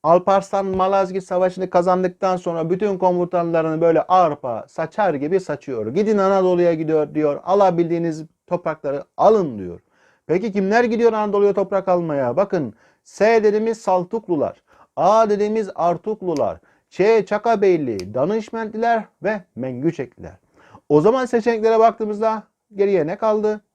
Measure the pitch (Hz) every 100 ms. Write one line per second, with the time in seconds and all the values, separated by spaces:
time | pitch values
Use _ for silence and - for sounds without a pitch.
0 | 151 175 180 196 190 196 196 190 190 196
1 | 185 190 185 180 185 185 185 180 175 185
2 | 185 180 190 185 180 165 165 175 208 185
3 | 185 180 175 180 170 165 160 160 165 160
4 | - 185 170 147 131 113 - - 160 -
5 | 202 143 147 190 185 147 - 120 107 151
6 | 214 208 190 196 185 180 175 165 156 156
7 | 147 151 151 143 - 202 190 170 170 170
8 | 170 156 156 _ _ 175 165 151 196 143
9 | - - 180 220 165 107 90 87 _ _
10 | _ _ - 175 220 196 190 226 240 220
11 | 233 220 208 202 202 196 190 196 190 180
12 | 165 143 123 135 202 180 127 - _ _
13 | _ - 214 226 208 208 220 220 - 185
14 | 180 226 220 160 113 - _ _ _ -
15 | 170 220 226 208 208 220 190 - 170 170
16 | 208 214 180 151 104 80 _ _ _ -
17 | 196 226 - 208 233 220 196 170 135 101
18 | 92 120 156 220 214 226 220 220 233 226
19 | 214 _ 180 214 - - 127 123 156 160
20 | 127 _ 82 - _ _ _ - _ 147
21 | 185 262 247 233 226 226 226 226 226 220
22 | 214 208 220 220 - _ _ 202 196 190
23 | 151 202 220 214 214 214 _